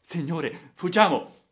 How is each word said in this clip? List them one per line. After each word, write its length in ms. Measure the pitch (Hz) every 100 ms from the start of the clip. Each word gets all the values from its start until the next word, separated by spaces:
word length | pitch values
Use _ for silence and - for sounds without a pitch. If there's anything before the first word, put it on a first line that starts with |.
Signore, 680 | - 175 143 165 143 - -
fuggiamo! 580 | - 180 180 208 135 - - _